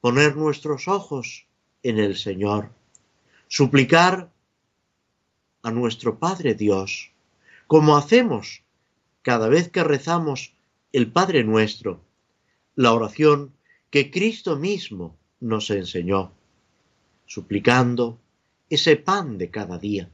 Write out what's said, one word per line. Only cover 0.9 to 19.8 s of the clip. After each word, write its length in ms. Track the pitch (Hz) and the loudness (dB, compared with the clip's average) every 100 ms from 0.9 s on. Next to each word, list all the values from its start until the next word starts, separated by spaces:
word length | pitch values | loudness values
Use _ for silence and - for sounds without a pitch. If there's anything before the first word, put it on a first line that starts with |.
| 196 196 139 120 - _ _ _ _ | -4 -4 -10 -10 -16 _ _ _ _
en 160 | 123 110 | -4 -2
el 200 | 104 95 | -2 -4
Señor, 540 | 104 95 104 104 104 _ _ _ _ _ _ _ _ | -8 -4 -2 -2 -6 _ _ _ _ _ _ _ _
suplicar 800 | - 135 139 131 165 180 185 175 _ _ _ _ _ _ _ _ _ _ _ _ _ | 0 2 4 4 4 4 0 -8 _ _ _ _ _ _ _ _ _ _ _ _ _
a 80 | 117 | -6
nuestro 480 | 113 120 113 120 110 | -2 -2 -2 -6 -2
Padre 340 | 165 185 147 | -4 -2 -2
Dios, 580 | 107 104 98 95 - - _ _ _ _ - _ | 0 0 0 -2 -10 -12 _ _ _ _ -20 _
como 280 | 156 151 147 | 4 6 4
hacemos 680 | 139 233 240 120 - - _ _ _ _ _ _ | 6 4 4 -4 -8 -18 _ _ _ _ _ _
cada 260 | - 120 110 | -2 0 2
vez 220 | 151 170 | 2 2
que 140 | 190 | -2
rezamos 680 | 156 143 143 170 160 131 - _ _ _ _ | 0 -2 -2 -2 -2 -6 -10 _ _ _ _
el 200 | 135 110 | -2 0
Padre 320 | 117 180 160 | 0 2 2
Nuestro, 580 | 110 110 107 - 104 87 _ _ _ _ _ _ _ - | 2 2 0 -2 -10 -10 _ _ _ _ _ _ _ 2
la 180 | 123 | 4
oración 600 | 113 107 107 151 147 139 _ _ _ _ | 4 -2 2 2 2 -2 _ _ _ _
que 220 | 143 135 | -2 0
Cristo 440 | 180 214 220 - 147 | -2 -2 -2 -6 -4
mismo 640 | 175 202 - 101 85 - _ _ | -4 -6 -8 -12 -14 -16 _ _
nos 300 | 117 110 - | -6 -4 -2
enseñó, 640 | 101 90 92 85 98 95 _ _ _ _ _ _ _ _ _ _ | -4 -4 -6 -2 -2 -2 _ _ _ _ _ _ _ _ _ _
suplicando 960 | - 87 104 104 123 123 120 120 117 _ _ _ _ _ | -18 -8 -2 2 2 2 0 -4 -4 _ _ _ _ _
ese 260 | 147 170 151 | -2 2 2
pan 420 | 165 196 160 101 | 2 -2 -4 -8
de 120 | 87 | -10
cada 280 | 107 95 | -10 -10
día 320 | 90 | -10